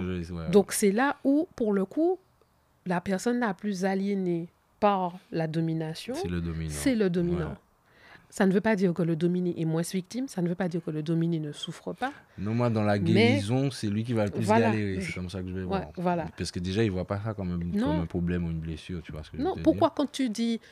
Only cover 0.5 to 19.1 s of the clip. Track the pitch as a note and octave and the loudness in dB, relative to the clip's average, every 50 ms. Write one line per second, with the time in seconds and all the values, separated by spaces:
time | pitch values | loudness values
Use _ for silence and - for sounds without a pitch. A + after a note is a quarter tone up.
0.5 | F3 G#3 F#3+ - - - - G3 G3 A3+ C4+ C#4+ - - - C4+ C#4 D4+ - - | 6 6 6 4 2 2 2 4 4 4 2 0 0 0 2 2 2 2 2 -2
1.5 | _ - A#3+ G#3 G3+ G3 F#3+ - - D4 D#4+ F4 F#4+ - _ _ _ _ _ _ | _ -2 0 2 2 2 0 0 0 2 2 2 2 -2 _ _ _ _ _ _
2.5 | _ _ _ _ _ _ - F3+ F3 F3+ - G3 F#3+ F#3 - A#3+ B3 B3 A#3+ G#3 | _ _ _ _ _ _ -4 -2 -2 -2 0 -2 -2 0 0 0 0 0 0 -2
3.5 | F3 - - G#3 G3 F3 F#3+ F#3+ G3 G3 G3 G3+ G3+ F#3+ F#3 F3 F3 E3+ E3+ - | -2 -2 -4 -4 -2 0 0 0 2 0 0 0 0 0 0 0 0 -2 -2 -6
4.5 | _ _ _ _ _ - G#3+ G#3 G3+ F#3+ F#3 F3 F3+ F3+ - - - E3 D#3+ D#3+ | _ _ _ _ _ 2 2 4 4 2 0 -2 -4 -8 -12 -6 -4 -2 -2 -2
5.5 | D#3 E3 E3 E3 D#3+ D#3+ D#3+ D#3 D#3+ - - - C4 E4 G4+ - F2+ F2 E2 E2+ | 0 0 0 0 -2 -2 -4 -6 -8 -8 -8 -8 -6 -4 -4 -2 -2 -2 -2 -2
6.5 | - D#2+ D#2+ D#2 D3+ - - C#4 B3+ A3 G3+ F#3+ E3+ F3+ F3 F3 F3 F3+ D#3 D#3 | -4 -4 -4 -4 -4 0 0 2 2 2 2 2 2 0 0 0 0 -2 -2 -4
7.5 | - - _ _ _ _ _ _ _ _ - - - - _ _ - - G3+ F#3+ | -6 -10 _ _ _ _ _ _ _ _ -20 -20 -20 -20 _ _ 0 2 4 4
8.5 | F3+ G#3 - A3 A3 F#3 G3 F3+ E3 - E3+ D#3+ E3 D#3 F3 F3 F3+ F3+ F3+ F3 | 4 4 4 2 2 2 2 2 2 2 0 0 2 2 2 2 2 2 0 -2
9.5 | - - D#3+ D#3+ D#3+ E3 E3+ - - F#3+ F3 - A3+ A#3+ C4+ C4+ - F#3+ E3+ E3+ | -2 0 0 0 0 0 0 -2 -4 -6 -6 -6 -6 -6 -6 -4 -4 -2 -2 -2
10.5 | F3+ F3 F#3+ F3 E3+ E3+ - E3+ D3+ D#3 D3+ E3 E3 E3 E3 E3+ E3+ D#3+ D3+ D3 | 0 -2 -2 -2 -2 -4 -4 -4 -4 -4 -2 0 0 2 2 2 0 0 -2 -6
11.5 | D3 - - F3 D#3+ - - F#3 F3 - B3 C4+ D4 - - _ _ - F#2 G#2+ | -8 -10 -10 -10 -10 -10 -10 -10 -6 -6 -6 -6 -6 -8 -18 _ _ -6 -4 -2
12.5 | A2+ A#2+ A#2+ A#2+ A2 A2 G#2 G#2 G#2 G#2 - - - G3+ A3+ A#3+ - - G2 G#2 | 0 2 2 2 2 2 4 4 4 4 4 6 6 6 6 6 6 4 2 0
13.5 | B2 C3 C#3 C3+ B2 - - G#2 G2+ A2 A2+ B2 A#2+ A2 G#2 G2+ - - A2+ F#3+ | 0 2 0 0 -2 -4 -4 -2 -2 -2 -2 0 0 2 2 0 0 0 2 4
14.5 | G#3+ A#2 A2+ A2+ A2 G#2+ G#2 G2 F#2+ F#2+ F#2+ E2 - F#2 F#2 F2 - F#2+ F#2 F#2 | 4 4 4 4 2 0 0 -2 -2 -4 -4 -6 -6 -6 -8 -6 -6 -6 -6 -6
15.5 | F#2 F#2 F#2 F2+ G2 F#2+ F2 E2 - F#3 F3 F3+ F3 E3+ D#3 - - - F3+ - | -6 -4 -4 -2 -4 -4 -4 -6 -6 -4 -2 0 0 -2 -4 -6 -6 -6 -6 -4
16.5 | - F#3 - F#2+ F#2+ G#2+ A2+ G#2 F#2 F#2 F2 - G2+ G2+ G#2+ A2+ G#2 G2+ F#2+ F2+ | -4 -4 -4 0 2 2 2 2 2 0 -2 -2 -4 -4 -4 -4 -4 -4 -4 -4
17.5 | F2 F2 E2+ F2 E2+ G3+ - F2+ F2 E2+ E2 D#2+ - F2 F2 F2 F2 F2 E2+ E2 | -2 -2 -2 -2 0 0 0 0 0 0 -2 -2 -2 0 0 0 0 0 0 -2
18.5 | E2 D#2+ D#2 E2 D#2+ D2+ - - F#2 E2+ D#2 - | -4 -4 -4 -6 -8 -8 -8 -8 -8 -8 -8 -10